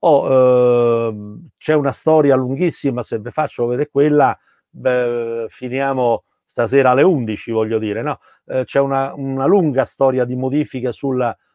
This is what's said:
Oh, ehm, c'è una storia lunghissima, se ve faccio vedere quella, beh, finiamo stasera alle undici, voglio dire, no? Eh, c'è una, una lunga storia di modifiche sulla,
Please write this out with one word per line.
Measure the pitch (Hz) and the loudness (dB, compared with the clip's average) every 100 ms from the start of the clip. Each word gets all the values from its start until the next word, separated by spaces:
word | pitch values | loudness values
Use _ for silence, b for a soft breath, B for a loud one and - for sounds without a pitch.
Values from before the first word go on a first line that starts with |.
Oh, | 180 147 143 131 127 127 123 120 120 117 117 | 4 2 2 2 4 4 4 2 2 0 -2
ehm, | 107 104 104 170 _ | -6 -12 -16 -20 _
c'è | - | -2
una | 156 139 | 0 0
storia | 123 - 160 143 | -2 2 2 4
lunghissima, | 131 127 135 175 - 143 123 | 2 0 -2 -2 -2 -4 -4
se | 117 113 | -6 -8
ve | 107 | -8
faccio | - 156 - 120 | -6 -6 -2 -4
vedere | 123 - | -2 -2
quella, | 139 151 147 135 107 _ _ _ | 2 2 4 2 0 _ _ _
beh, | - 123 127 123 120 117 117 113 | -6 -2 0 0 -2 -4 -6 -8
finiamo | - 127 127 135 131 123 113 _ _ _ | -10 -8 -4 -4 0 0 0 _ _ _
stasera | - 117 135 127 | -6 0 2 4
alle | 127 | 4
undici, | 165 160 117 107 - | 4 2 -2 -6 -4
voglio | 113 110 110 | -2 0 -2
dire, | 107 101 | -2 -4
no? | 135 135 b b _ | -6 -8 b b _
Eh, | 131 | -6
c'è | 127 139 | -2 0
una, | 139 135 135 | 0 -2 -4
una | 139 135 135 | -6 -8 -2
lunga | 135 196 165 127 | 2 2 2 0
storia | 123 - 135 127 | -2 0 0 2
di | 123 127 | -2 -2
modifiche | 131 139 151 131 123 | -2 -2 -4 -4 -6
sulla, | 113 139 131 120 - _ | -6 -4 -2 -4 -6 _